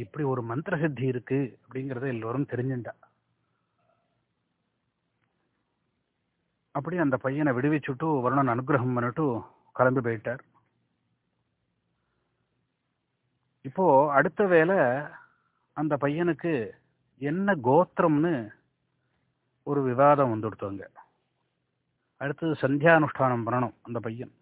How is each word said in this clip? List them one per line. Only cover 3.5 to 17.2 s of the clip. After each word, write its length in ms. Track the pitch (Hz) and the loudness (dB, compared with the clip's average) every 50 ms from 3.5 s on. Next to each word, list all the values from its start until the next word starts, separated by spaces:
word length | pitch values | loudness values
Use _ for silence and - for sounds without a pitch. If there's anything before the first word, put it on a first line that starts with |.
| _ _ _ _ _ _ _ _ _ _ _ _ _ _ _ _ _ _ _ _ _ _ _ _ _ _ _ _ _ _ _ _ _ _ _ _ _ _ _ _ _ _ _ _ _ _ _ _ _ _ _ _ _ _ _ _ _ _ _ _ _ _ _ _ - | _ _ _ _ _ _ _ _ _ _ _ _ _ _ _ _ _ _ _ _ _ _ _ _ _ _ _ _ _ _ _ _ _ _ _ _ _ _ _ _ _ _ _ _ _ _ _ _ _ _ _ _ _ _ _ _ _ _ _ _ _ _ _ _ -8
அப்படி 220 | 143 135 170 175 180 | -8 -6 -6 -4 -2
அந்த 200 | 160 139 127 120 | 0 0 0 -2
பையனை 360 | - 131 135 - - 139 120 | -2 -2 -2 0 0 0 0
விடுவிச்சுட்டு 560 | 123 135 147 156 143 - - 131 123 156 165 151 135 120 | 0 0 0 0 -2 -2 -6 -6 -4 -2 -2 0 0 0
வருணன் 280 | 123 131 143 135 127 117 | 0 0 2 2 0 0
அனுகிரகம் 420 | 123 127 143 147 127 120 127 123 120 | -2 0 0 0 0 0 0 -2 -2
பண்ணிட்டு 280 | 120 123 120 160 156 139 117 107 - - _ _ _ _ - - | -2 -2 -2 -2 -2 -2 -2 -4 -6 -12 _ _ _ _ 0 2
கிளம்பி 260 | 127 127 127 139 120 117 | 2 4 2 2 0 -2
போயிட்டார். 360 | 113 110 - 120 120 - - _ _ _ _ _ _ _ _ _ _ _ _ _ _ _ _ _ _ _ _ _ _ _ _ _ _ _ _ _ _ _ _ _ _ _ _ _ _ _ _ _ _ _ _ _ _ _ _ _ _ _ _ _ _ _ _ _ _ _ _ _ _ _ - | -4 -4 -6 -8 -10 -10 -12 _ _ _ _ _ _ _ _ _ _ _ _ _ _ _ _ _ _ _ _ _ _ _ _ _ _ _ _ _ _ _ _ _ _ _ _ _ _ _ _ _ _ _ _ _ _ _ _ _ _ _ _ _ _ _ _ _ _ _ _ _ _ _ -16
இப்போ 220 | 139 - - 190 170 135 131 147 151 | -10 -4 0 4 6 6 6 6 6
அடுத்த 320 | 143 135 147 185 - - 208 | 4 2 2 2 2 0 2
வேளை 340 | 185 175 160 160 175 196 185 143 123 123 143 151 - - - - _ _ _ _ _ _ _ _ _ - - | 4 4 4 4 4 4 2 2 2 0 -2 -4 -8 -14 -20 -20 _ _ _ _ _ _ _ _ _ -8 -4
அந்த 160 | 104 104 - 127 | -2 -2 0 0
பையனுக்கு 520 | 139 143 147 160 175 175 156 - - 170 156 123 107 95 - _ _ _ _ _ _ _ _ - | 0 -2 -2 0 0 -2 -2 -2 -2 -2 -2 -2 -4 -6 -10 _ _ _ _ _ _ _ _ -8